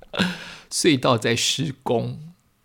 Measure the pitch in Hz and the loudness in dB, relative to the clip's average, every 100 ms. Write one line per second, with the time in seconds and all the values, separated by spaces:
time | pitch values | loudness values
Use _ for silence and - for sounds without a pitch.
0 | - - 180 180 - - - - 185 131 | -12 -2 -2 -2 -12 -18 -8 0 2 4
1 | 139 113 117 117 - - 151 - - 117 | 4 2 2 0 0 -2 -4 -6 -2 -2
2 | 120 147 160 - _ _ | -2 -8 -14 -20 _ _